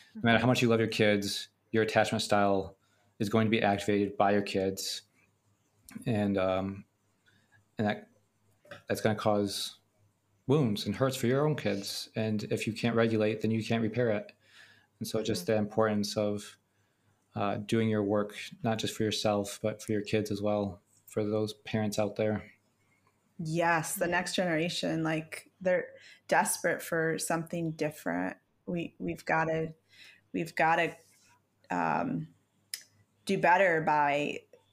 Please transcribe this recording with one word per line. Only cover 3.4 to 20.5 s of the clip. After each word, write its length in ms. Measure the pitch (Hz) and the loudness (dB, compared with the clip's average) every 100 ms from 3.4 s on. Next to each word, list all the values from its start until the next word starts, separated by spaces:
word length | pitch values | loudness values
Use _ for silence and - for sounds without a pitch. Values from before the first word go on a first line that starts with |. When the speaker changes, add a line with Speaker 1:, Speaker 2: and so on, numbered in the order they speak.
| 110 | 2
Speaker 1:
to 40 | |
be 120 | 110 | 2
activated 520 | 104 101 - 104 101 101 | 2 2 2 2 2 2
by 140 | 101 | 4
your 100 | 104 | 4
kids. 580 | 98 101 95 95 - - - _ _ _ _ _ _ _ - - - | 2 0 0 -2 -6 -10 -12 _ _ _ _ _ _ _ -20 -10 -2
And, 320 | 107 104 98 | 0 2 2
um, 480 | 95 95 95 98 - _ _ _ _ _ _ _ _ - | 2 0 -2 -6 -14 _ _ _ _ _ _ _ _ -2
and 80 | 208 | -2
that, 220 | 214 - _ _ _ _ _ - - - | -2 -8 _ _ _ _ _ -20 -14 -6
that's 140 | 110 | 0
gonna 140 | 113 104 | 2 2
cause 640 | 113 104 101 - - - _ _ _ _ _ _ - | 2 2 2 -2 -8 -12 _ _ _ _ _ _ 0
wounds 380 | 143 123 101 - | 2 2 0 -4
and 100 | 101 | 0
hurts 200 | 135 127 | 0 0
for 80 | 117 | 0
your 200 | 135 151 | 2 2
own 80 | 151 | 0
kids. 540 | 104 98 98 - - - | -2 -2 -4 -10 -8 -4
And 280 | 110 107 - | -2 -2 -2
if 160 | 113 - | -4 -2
you 60 | |
can't 220 | 107 120 113 | -2 0 2
regulate, 460 | 113 110 107 110 | 2 2 0 0
then 80 | 113 | 0
you 120 | 110 | -2
can't 180 | 110 113 | 0 0
repair 300 | 110 113 123 | 0 0 0
it. 200 | 104 - - _ - - - _ - | 0 -4 -18 _ -20 -20 -20 _ -12
And 80 | 110 | -6
so 140 | 110 | -4
just 220 | 110 101 | -2 -2
Speaker 2:
Mm-hmm. 80 | - | 0
Speaker 1:
the 60 | 107 | 0
importance 580 | 104 - 110 104 101 - | 0 2 2 2 -2 -2
of, 420 | 104 104 - - _ _ _ _ _ _ _ 110 | -2 -2 -8 -20 _ _ _ _ _ _ _ -6
uh, 220 | 104 101 | -4 -4
doing 320 | 104 113 113 | 0 0 2
your 120 | 107 | 2
work, 320 | 101 104 104 - - - | 2 0 -2 -6 -16 -6
not 160 | 117 110 | -2 -2
just 160 | 101 - | -4 -2
for 80 | |
yourself, 560 | 107 104 110 104 101 - | -2 0 0 0 -2 -4
but 200 | 107 107 | -6 -6
for 100 | - | -4
your 100 | 107 | -4
kids 280 | 101 110 104 | 0 -2 -2
as 100 | 101 | -4
well, 400 | 104 | -2